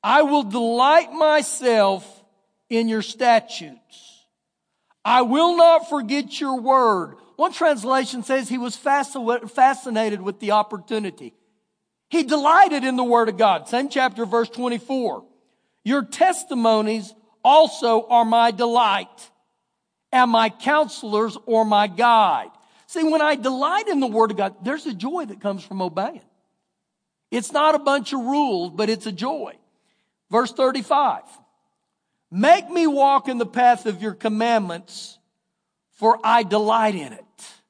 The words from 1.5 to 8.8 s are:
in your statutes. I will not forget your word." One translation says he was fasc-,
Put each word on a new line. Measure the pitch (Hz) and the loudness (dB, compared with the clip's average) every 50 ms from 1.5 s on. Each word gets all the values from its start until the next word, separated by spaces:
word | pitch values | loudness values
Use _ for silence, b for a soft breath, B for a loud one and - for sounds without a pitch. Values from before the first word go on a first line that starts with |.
| - - 254 247 233 220 202 196 196 185 - - - _ _ _ _ _ _ _ _ _ _ _ | -8 -4 0 2 2 4 2 2 0 -4 -8 -16 -20 _ _ _ _ _ _ _ _ _ _ _
in | 233 226 226 226 | -2 -2 0 0
your | 220 220 | -2 -2
statutes. | 202 - - - 262 240 233 220 226 - - - 175 151 131 117 _ _ _ - - - _ _ _ _ _ _ _ _ _ _ _ _ _ _ _ _ _ _ _ | -4 -6 -6 -2 2 4 4 2 2 -2 -16 -16 -16 -16 -20 _ _ _ _ -20 -20 -20 _ _ _ _ _ _ _ _ _ _ _ _ _ _ _ _ _ _ _
I | 208 247 254 | 2 4 4
will | 254 226 247 294 330 349 349 | 4 2 2 2 2 2 4
not | 339 330 339 330 311 330 - | 6 6 6 6 4 2 -2
forget | 302 285 247 208 269 285 285 - - - | -6 -6 -4 -4 -4 -4 -4 -6 -8 -8
your | 302 277 262 254 | -6 -4 -4 -4
word." | 226 262 269 262 247 226 208 185 165 147 - b b b b | 0 2 2 4 4 4 2 0 -2 -8 -12 b b b b
One | - 302 370 - | -4 -4 -4 -2
translation | - 330 320 294 233 196 247 262 262 262 - - 247 | 0 0 0 0 0 -2 -2 -2 -2 -2 -4 -8 -12
says | 208 - 269 269 254 - | -6 -4 -4 -4 -4 -6
he | 240 | -8
was | 254 240 247 - | -6 -6 -8 -10
fasc-, | - | -8